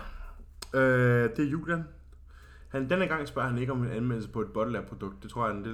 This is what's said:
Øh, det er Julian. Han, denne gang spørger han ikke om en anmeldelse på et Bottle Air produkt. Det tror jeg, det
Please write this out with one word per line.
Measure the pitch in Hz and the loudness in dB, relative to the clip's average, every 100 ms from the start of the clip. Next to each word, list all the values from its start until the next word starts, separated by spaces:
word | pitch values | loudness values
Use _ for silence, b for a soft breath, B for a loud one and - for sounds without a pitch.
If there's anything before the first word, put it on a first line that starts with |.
| B B B B - - - | B B B B -16 -16 -4
Øh, | 131 131 127 123 120 117 117 | 4 6 6 6 6 4 2
det | |
er | 147 | 0
Julian. | 156 165 170 156 - - - - b b b b | 0 -2 -4 -4 -12 -20 -20 -20 b b b b
Han, | 135 131 | -4 0
denne | 180 180 | 2 2
gang | 160 139 | 0 -4
spørger | - 123 | -2 -2
han | 120 | 0
ikke | 123 | -2
om | 127 | 0
en | 120 | -2
anmeldelse | 110 123 117 107 | -2 -2 -2 -4
på | 113 | -4
et | 101 | -4
Bottle | 107 113 110 | -2 -2 -2
Air | 90 | -6
produkt. | 101 98 98 | -10 -10 -10
Det | 107 | -10
tror | 120 113 | -4 -2
jeg, | 104 | -2
det | 104 | -4